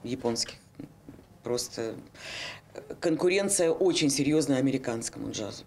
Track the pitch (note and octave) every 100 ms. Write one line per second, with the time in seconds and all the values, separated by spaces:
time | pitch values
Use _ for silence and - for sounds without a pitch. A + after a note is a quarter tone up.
0 | - B2 A#2+ A#2 - - - - - -
1 | - - - - - B2 - - A2+ -
2 | - - - - - - - - - -
3 | F3+ D#3+ F3 F#3+ G3+ G3 E3+ D#3+ F#3 D#3+
4 | D3+ C3+ C#3 D#3 C#3 C3+ C3+ B2+ B2+ A#2
5 | A2+ A#2 A2 G#2+ G#2 G#2+